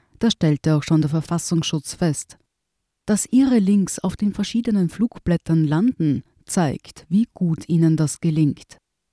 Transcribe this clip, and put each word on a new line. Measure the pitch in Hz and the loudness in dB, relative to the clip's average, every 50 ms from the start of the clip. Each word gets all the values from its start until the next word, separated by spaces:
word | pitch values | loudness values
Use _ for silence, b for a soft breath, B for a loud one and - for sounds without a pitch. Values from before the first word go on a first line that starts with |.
| b b b b | b b b b
das | - 233 | -2 -2
stellte | - - 175 156 147 - - 160 156 | 0 2 2 2 2 2 2 0 0
auch | 147 | 0
schon | - - 165 156 | 2 2 2 2
der | 160 139 | 2 0
Verfassungsschutz | 156 160 156 - 170 165 - - 175 165 156 - - 151 - - - | -2 -4 -4 -4 -6 -6 -4 -2 -2 -2 -2 -2 -6 -6 -8 -10 -6
fest. | - - 156 143 - - - - _ _ _ _ _ _ _ _ _ _ _ _ _ _ | -2 -2 -2 -2 -4 -8 -14 -20 _ _ _ _ _ _ _ _ _ _ _ _ _ _
Dass | - 214 196 - - | -2 -2 -2 0 0
ihre | 233 254 277 277 247 226 | 2 2 4 4 4 2
Links | 190 190 208 202 185 156 - - | 4 4 2 2 2 0 -4 -4
auf | - 185 - | -6 -6 -4
den | - 208 202 - | -2 -4 -4 -2
verschiedenen | - 202 - - 226 233 240 214 202 180 160 | -4 -6 -4 -4 -4 -2 0 0 0 0 -2
Flugblättern | - - 226 240 - - - 170 175 165 - - 165 160 156 | -2 -2 -4 -4 -4 -6 -2 -2 -2 -2 0 0 0 2 2
landen, | 143 151 160 208 254 254 - 165 147 131 - - _ _ _ _ | 2 2 2 0 0 0 0 -2 -2 -2 -2 -6 _ _ _ _
zeigt, | - - 190 170 - - - - - - - - _ | -4 -2 0 0 0 -2 -6 -12 -18 -20 -20 -8 _
wie | 170 208 233 - | 0 0 0 -2
gut | _ - 185 170 160 - - - | _ -4 -2 -2 -2 -4 -4 -2
ihnen | 170 165 165 165 160 | 0 2 4 2 2
das | 156 156 143 - - | 2 0 -2 -2 -4
gelingt. | - 165 156 160 156 143 - - - _ - _ _ _ _ _ _ _ | -4 -2 0 2 0 0 0 -4 -12 _ -20 _ _ _ _ _ _ _